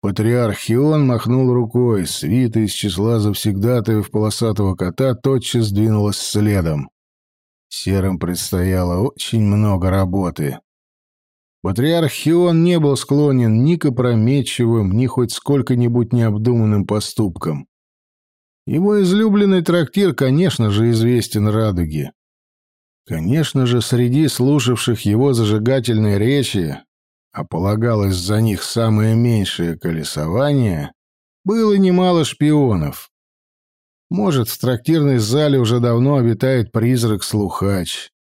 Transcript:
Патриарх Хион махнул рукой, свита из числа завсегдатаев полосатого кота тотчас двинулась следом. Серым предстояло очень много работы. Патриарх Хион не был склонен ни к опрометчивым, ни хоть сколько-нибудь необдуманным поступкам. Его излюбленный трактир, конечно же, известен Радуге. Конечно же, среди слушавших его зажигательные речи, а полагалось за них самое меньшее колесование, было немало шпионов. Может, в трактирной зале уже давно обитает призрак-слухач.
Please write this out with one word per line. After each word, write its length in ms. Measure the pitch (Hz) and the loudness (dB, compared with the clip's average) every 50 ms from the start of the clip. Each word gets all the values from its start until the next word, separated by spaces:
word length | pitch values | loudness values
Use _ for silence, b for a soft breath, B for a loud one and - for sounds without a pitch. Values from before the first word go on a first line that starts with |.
| - | -4
Патриарх 540 | 101 95 - 107 113 120 123 120 110 98 | -4 -2 0 0 0 2 2 0 0 -2
Хион 500 | - - - 110 123 139 151 156 151 147 | -4 -4 -2 0 2 2 2 2 2 2
махнул 460 | 131 123 113 - 110 123 127 131 123 123 | 2 0 0 0 0 0 2 2 2 2
рукой, 560 | 123 120 110 - 120 123 120 113 101 90 78 | 0 0 0 0 0 0 2 0 0 -2 -4
свита 500 | - - - 76 98 123 131 120 107 110 | -6 -6 -4 0 0 2 0 0 0 0
из 140 | 110 101 - | 0 0 -2
числа 480 | - - 104 90 85 101 113 117 113 | -4 -4 -4 -2 -2 0 0 0 0
завсегдатаев 880 | 104 104 101 - - 110 101 95 98 117 127 123 104 110 113 107 98 - | 0 -2 -2 -2 -2 -4 -2 0 0 0 0 0 0 0 -2 -2 -2 -2
полосатого 640 | - 107 107 107 - - 120 113 104 95 104 98 92 | -2 -2 -2 -2 -2 -2 -2 -2 0 0 0 -2 0
кота 400 | - 92 90 85 - 131 135 120 | -2 -4 -6 -2 -2 -2 -2 -2
тотчас 560 | - _ 135 135 127 117 - - 120 113 104 | -2 _ 0 0 0 -2 -2 -2 0 0 0
двинулась 480 | 98 101 107 113 107 104 104 104 95 - | 0 0 0 2 2 2 0 0 -2 -4
следом. 720 | - - - 104 104 107 104 98 87 82 78 73 67 64 _ _ _ _ _ _ _ _ _ _ _ _ _ _ _ _ | -8 -4 -2 0 0 2 2 0 0 -2 -2 -4 -6 -8 _ _ _ _ _ _ _ _ _ _ _ _ _ _ _ _
Серым 500 | - - - 95 98 98 92 95 92 87 | -14 -10 -4 -2 -2 0 0 -2 -2 -2
предстояло 800 | - 85 90 90 - - - 92 90 95 92 92 90 87 87 90 | -4 -4 -4 -6 -6 -4 -2 -2 0 0 0 0 0 -2 -2 -2
очень 420 | 104 139 - - - - - 117 107 | -2 -4 -4 -8 -10 -4 -2 0 2
много 480 | 101 101 104 107 104 101 92 87 95 | 2 2 2 2 2 0 0 0 0
работы. 680 | 95 98 98 90 90 98 92 90 78 - 78 71 67 - _ _ _ _ _ _ _ _ _ _ _ _ _ _ _ _ _ _ _ _ - | 0 0 0 0 0 -2 -2 -2 -4 -4 -4 -6 -6 -8 _ _ _ _ _ _ _ _ _ _ _ _ _ _ _ _ _ _ _ _ -6
Патриарх 480 | 92 92 95 123 151 165 170 160 147 | -6 -2 0 0 0 0 0 0 -2
Хион 540 | - - - 151 165 175 175 175 165 165 165 | -4 -2 -2 2 2 4 4 4 4 4 4
не 160 | 175 175 170 | 4 2 2
был 160 | 151 143 139 | 2 2 0
склонен 680 | 123 - - 143 143 147 147 135 127 120 113 110 113 123 | 0 -2 -2 0 2 2 2 2 2 2 2 2 2 4
ни 140 | 151 175 | 2 2
к 80 | 160 - | 2 0
опрометчивым, 1040 | 151 123 117 123 123 120 110 107 117 139 143 120 - - - 123 - 117 117 104 95 | -2 0 0 0 2 2 2 2 2 2 0 0 -2 -2 -2 0 2 2 2 0 0
ни 160 | 92 110 131 | 0 0 0
хоть 240 | 123 - - 123 - | 0 0 -2 -2 -2
сколько-нибудь 840 | - - - - 143 139 120 - 131 120 123 120 120 120 117 117 - | -4 -10 -2 0 0 0 2 0 0 0 0 0 0 0 0 0 0
необдуманным 720 | 120 117 113 104 104 107 123 123 117 110 107 107 104 95 | 0 0 0 0 0 0 0 2 2 2 2 2 0 0
поступкам. 840 | - 104 104 98 - - - 110 98 82 - - 85 80 71 65 _ _ _ _ _ _ _ _ _ _ _ _ _ _ _ _ _ _ _ _ | 0 -2 -4 -4 -6 -4 -4 -4 -4 -4 -6 -6 -6 -6 -6 -8 _ _ _ _ _ _ _ _ _ _ _ _ _ _ _ _ _ _ _ _
Его 340 | - - 147 185 202 208 208 | -4 -2 0 2 2 2 2
излюбленный 640 | 196 175 185 208 220 220 196 208 202 196 190 185 165 | 2 2 2 2 2 2 2 2 2 4 2 2 2
трактир, 520 | - 170 175 165 - - 196 202 185 156 | 2 0 0 0 0 0 0 0 0 2
конечно 560 | - 139 131 131 151 180 175 117 - 117 107 | 0 0 2 2 2 2 0 0 0 0 0
же, 200 | 101 104 113 117 | 2 2 2 2
известен 560 | 117 113 113 117 123 120 104 - - 107 104 | 2 2 2 2 2 0 0 -2 -2 0 0
Радуге. 640 | 107 104 110 110 107 98 87 85 78 76 76 71 65 - _ _ _ _ _ _ _ _ _ _ _ _ _ _ _ _ _ _ | 2 2 2 0 0 0 -2 -4 -4 -4 -6 -8 -8 -10 _ _ _ _ _ _ _ _ _ _ _ _ _ _ _ _ _ _
Конечно 600 | - 82 80 78 90 123 160 156 - - 139 127 | -8 -8 -6 -2 -2 0 0 -2 -2 0 0 0
же, 140 | 120 120 123 | 2 0 0
среди 460 | 113 - - 120 123 123 123 143 156 | 0 0 0 0 2 2 2 2 2
слушавших 760 | 139 - - 123 135 143 147 117 120 123 110 - - 117 107 - | 0 0 0 0 2 2 2 2 0 -2 -2 0 -2 -2 -2 0
его 300 | 104 104 110 131 143 131 | 0 2 2 2 2 2
зажигательные 840 | 117 117 104 107 107 107 120 131 135 120 123 117 107 107 104 101 101 | 2 2 0 0 0 0 0 0 0 0 0 0 0 2 2 0 0
речи, 640 | 104 120 139 143 131 - - 104 87 76 69 - - _ _ _ _ _ _ _ _ _ _ | 0 2 2 0 -2 -2 -2 -4 -4 -4 -6 -10 -14 _ _ _ _ _ _ _ _ _ _
а 120 | - - | -12 -12
полагалось 680 | - - 82 87 98 104 107 110 120 117 107 101 98 95 | -8 -6 -4 -2 -2 -2 0 0 0 0 0 0 0 -2
за 260 | 90 87 92 107 107 | -2 -2 -2 0 0
них 220 | 110 113 104 90 - | 2 0 0 -2 -6
самое 520 | - - 117 117 113 110 107 107 110 113 | -6 -4 -2 0 2 2 2 2 2 2
меньшее 640 | 113 120 123 117 110 98 90 - - 87 85 82 - | 2 2 2 2 0 0 -2 -4 -4 -4 -4 -4 -6
колесование, 1120 | - 87 82 80 76 - - 76 76 80 87 113 135 147 147 139 123 107 87 76 71 65 - _ _ _ _ _ _ _ _ _ _ | -6 -6 -4 -4 -6 -6 -6 -6 -6 -4 -2 -2 0 0 0 0 0 0 0 -2 -6 -8 -12 _ _ _ _ _ _ _ _ _ _
было 300 | 185 208 226 226 214 208 | -4 -2 0 2 2 2
немало 500 | 202 190 185 180 180 185 185 180 170 156 | 4 4 4 4 4 2 2 2 2 0
шпионов. 840 | - - _ 147 151 151 151 143 127 107 87 78 71 65 - - - _ _ _ _ _ _ _ _ _ _ _ _ _ _ _ _ _ _ _ _ | -2 -2 _ 0 2 2 2 2 2 0 0 -2 -4 -6 -10 -18 -20 _ _ _ _ _ _ _ _ _ _ _ _ _ _ _ _ _ _ _ _
Может, 380 | - 180 208 196 156 131 113 - | -4 -2 0 0 0 0 -2 -2
в 100 | - - | -4 -4
трактирной 600 | - 120 127 113 - - 160 165 147 143 135 120 | -2 -2 -2 -2 0 0 0 2 2 2 2 0
зале 400 | 110 104 117 147 151 147 139 135 | 0 0 0 0 2 2 2 2
уже 220 | 123 107 117 123 | 2 2 0 0
давно 360 | 117 120 117 117 127 135 147 | 2 2 2 2 2 2 2
обитает 540 | 139 120 117 113 107 - 131 135 127 113 - | 2 2 2 0 0 0 0 0 0 -2 -2
призрак-слухач. 1400 | _ 117 107 120 127 123 117 113 107 95 - - - 107 104 92 - - - 98 101 95 87 - - - - - _ _ | _ -2 0 2 0 2 0 0 -2 -2 -4 -4 -2 -2 -2 -2 -4 -4 -2 -2 -2 -2 -4 -6 -8 -12 -12 -16 _ _